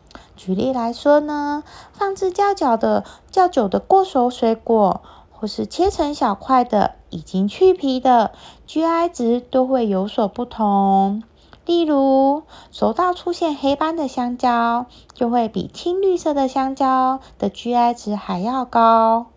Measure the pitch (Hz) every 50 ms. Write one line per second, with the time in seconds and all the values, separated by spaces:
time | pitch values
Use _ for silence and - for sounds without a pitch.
0 | _ - - - - _ _ - - 185 185 190 220 262 262 247 233 233 247 -
1 | - 285 294 294 294 294 294 294 285 294 294 302 302 - - - - - - -
2 | 415 392 392 - 392 370 359 - 403 403 392 392 330 262 226 220 226 220 214 208
3 | 202 - - - _ _ - 381 370 359 359 269 220 190 185 202 - - 381 392
4 | 381 370 - 269 240 247 247 - 254 226 226 226 - - 233 220 208 180 - -
5 | - - - - - _ _ - - 214 - - 214 208 - - 349 403 - -
6 | 311 294 294 - 277 226 196 - - - 262 254 247 - - 202 - - - -
7 | - _ - 170 156 - - 185 196 208 - - 370 370 359 370 285 269 254 254
8 | - 262 247 233 214 - - - - - - - - - - 302 320 330 330 339
9 | 339 349 339 - 240 226 240 247 247 - - 262 254 254 269 254 233 208 196 185
10 | 190 214 - - 220 190 - - 247 247 - - 220 202 202 196 196 196 196 196
11 | 196 196 202 220 226 - _ _ _ _ - - _ - 339 339 339 302 294 277
12 | 269 269 269 269 269 269 285 311 320 - - - - - - - - 208 226 -
13 | 359 359 349 - - 359 349 - 349 320 294 277 - 269 285 294 311 320 330 339
14 | 294 254 - - 247 247 247 247 - 247 240 233 233 233 233 240 247 - - -
15 | - - - - 247 233 240 247 233 220 - 190 - - - - - 349 359 381
16 | 392 381 359 349 - 320 294 277 269 254 - 269 262 269 269 - 277 262 262 262
17 | 262 254 262 262 - - - - - 202 - - - 233 240 240 240 240 240 240
18 | - 208 208 202 - - 190 175 185 226 262 262 247 247 - 233 226 226 226 226
19 | 226 226 226 233 240 - _